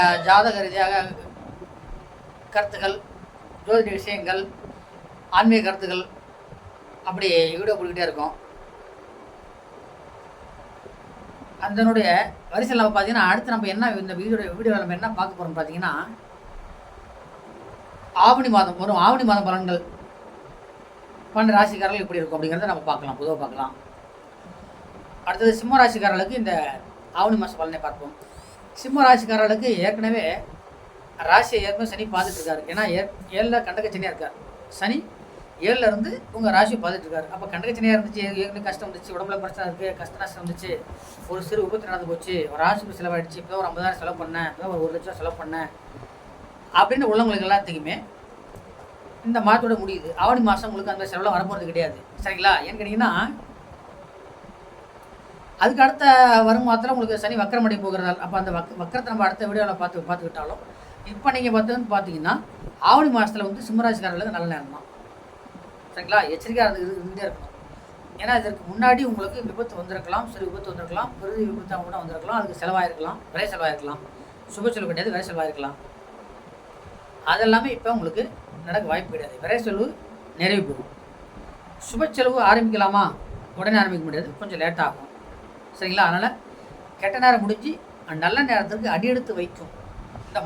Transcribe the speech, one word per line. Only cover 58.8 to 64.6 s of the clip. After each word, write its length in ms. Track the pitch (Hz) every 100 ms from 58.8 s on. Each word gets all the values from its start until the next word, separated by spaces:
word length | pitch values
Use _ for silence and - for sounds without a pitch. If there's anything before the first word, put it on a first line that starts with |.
வக்கரத்தை 300 | 170 247 240
நம்ம 140 | 220 190
அடுத்த 220 | 190 208
வீடியோல 260 | 208 208 180
பார்த்து, 240 | 180 175 170
பார்த்துக்கிட்டாலும், 500 | 175 170 160 151 - - - - - 208
இப்ப 200 | 202 269 254
நீங்க 140 | 247 220
பார்த்ததுன்னு 360 | 220 240 226 202
பார்த்தீங்கன்னா, 400 | 185 160 165 277 - - - - 180
ஆவணி 200 | 262 302 240
மாசத்துல 300 | 214 214 196
வந்து 180 | 202 -
சிம்மராசிக்காரர்களுக்கு 680 | 220 233 208 190 175 214 180
நல்ல 120 | 170
நேரம் 200 | 156